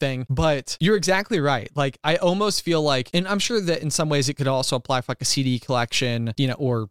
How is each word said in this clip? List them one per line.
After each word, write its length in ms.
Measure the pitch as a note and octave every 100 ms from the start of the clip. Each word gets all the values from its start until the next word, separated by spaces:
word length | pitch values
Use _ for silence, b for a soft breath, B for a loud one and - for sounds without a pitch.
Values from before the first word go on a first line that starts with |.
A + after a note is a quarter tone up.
thing. 260 | C#3 B2+ B2
But 480 | C3+ D#3+ C#3+ - -
you're 160 | F3 G#3+
exactly 440 | E3+ F#3+ G#3 G3+
right. 300 | C#3+ C3 G#2
Like, 240 | C#3+ C#3 -
I 140 | D3+ F3
almost 460 | F#3 F#3 G#3 -
feel 200 | - E3
like, 260 | D3 C3 B2
and 140 | F3 F#3
I'm 100 | G3+
sure 220 | F#3+ A#3
that 220 | F3 D#3+
in 80 | D#3
some 180 | - D#3
ways 200 | D3 C3
it 60 |
could 140 | C#3+ C3+
also 280 | C3 C3 C3
apply 240 | - C3
for, 120 | -
like, 100 | B2+
a 20 |
C 180 | B2 -
D 160 | C3 B2
collection, 720 | - B2 A#2+ - B2 A#2 A#2 A2
you 120 | C3+
know, 60 |
or, 340 | B2 C3+ A#2 G#2+